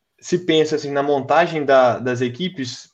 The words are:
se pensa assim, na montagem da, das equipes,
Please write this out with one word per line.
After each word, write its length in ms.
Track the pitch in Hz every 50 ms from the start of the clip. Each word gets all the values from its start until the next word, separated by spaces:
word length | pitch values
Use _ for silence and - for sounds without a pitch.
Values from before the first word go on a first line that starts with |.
| _ _ _ _
se 180 | - - 175
pensa 380 | 175 - 165 160 156 151 156 156
assim, 160 | 143 143 143
na 100 | 139 139
montagem 640 | 139 147 143 135 123 120 143 160 175 165 160 151 143
da, 320 | 135 135 131 127 120 107
das 240 | - 120 127 123 120
equipes, 720 | 127 120 120 - 185 185 - 139 131 120 - - - _